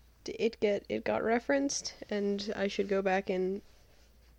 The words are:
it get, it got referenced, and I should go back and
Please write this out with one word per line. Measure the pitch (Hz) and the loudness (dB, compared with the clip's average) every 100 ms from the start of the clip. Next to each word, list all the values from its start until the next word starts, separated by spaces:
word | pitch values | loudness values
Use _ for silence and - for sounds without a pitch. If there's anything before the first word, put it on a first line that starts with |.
| - - | -20 -14
it | - - 226 - | -10 -2 -2 2
get, | 208 202 - | 0 0 -2
it | 220 | -4
got | 226 214 | 0 0
referenced, | 220 233 - 277 277 - - - - | 2 0 2 0 2 -2 -8 -12 -6
and | 208 202 202 202 - | -2 0 -2 -4 -2
I | 196 | -2
should | - 196 | 0 0
go | 196 | 2
back | 196 190 202 | 2 0 0
and | 185 185 196 - - - - - - - | 0 0 -2 -8 -20 -20 -20 -20 -20 -20